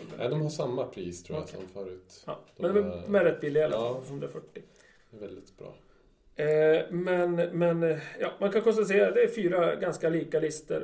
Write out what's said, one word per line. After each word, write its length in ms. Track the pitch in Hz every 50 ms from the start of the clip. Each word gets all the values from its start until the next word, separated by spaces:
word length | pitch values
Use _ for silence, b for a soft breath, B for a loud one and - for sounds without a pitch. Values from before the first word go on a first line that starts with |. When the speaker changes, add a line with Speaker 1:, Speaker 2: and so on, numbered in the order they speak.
| -
Speaker 1:
väldigt 140 | - - 107
Speaker 2:
Nej, 100 | 117 127
de 120 | 147 156
har 100 | 151 147
samma 360 | - - 147 123 123 135 120
pris, 360 | - - 101 90 87 87 - -
tror 140 | - - 156
jag, 60 | -
Speaker 1:
Okej. 120 | - - 95
Speaker 2:
som 80 | 95 -
förut. 560 | - 101 95 90 92 - - - - - -
Speaker 1:
Ja, 140 | - 147 - - - _
Speaker 2:
De 60 | -
Speaker 1:
men 120 | 170 180 196
de 60 | 208
är, 120 | 196 190 175
Speaker 2:
är 60 | 175
Speaker 1:
de 120 | - - 202
är 100 | 196 175
rätt 160 | 160 - -
billiga 220 | 151 147 143 156
i 40 | 156
alla 100 | 127 107
fall, 200 | 113 117 120 127 131
Speaker 2:
Ja. 80 | 131 139
Speaker 1:
som 120 | 139 139
det 60 | 143
är 40 | -
fyrtio. 320 | - 156 - - _ - - b b b b b b b b _
Speaker 2:
Det 60 | 113
är 40 | 104
väldigt 380 | 104 - - - - - _ -
bra. 160 | - - - - b b b b b b b _ _ _ _
Speaker 1:
Eh, 480 | - 151 151 151 156 156 156 160 165 - -
men, 440 | 170 175 180 185 180 180 175 175 175
men, 460 | 170 170 175 180 165 170 170 170 165
eh, 160 | 170 160 156 151 B B B 247
ja, 120 | 202 175 - -
man 120 | 196 202
kan 100 | 202 214
konstatera 460 | 214 226 202 220 208 185 190 202 202 185
att 60 | 190
det 80 | 240
är 60 | 233 -
fyra 480 | - 220 180 175 185 175 165 170 -
ganska 320 | - 190 175 151 - 165 160
lika 320 | 165 160 147 - - 151
listor 420 | 156 151 - - - - 160 156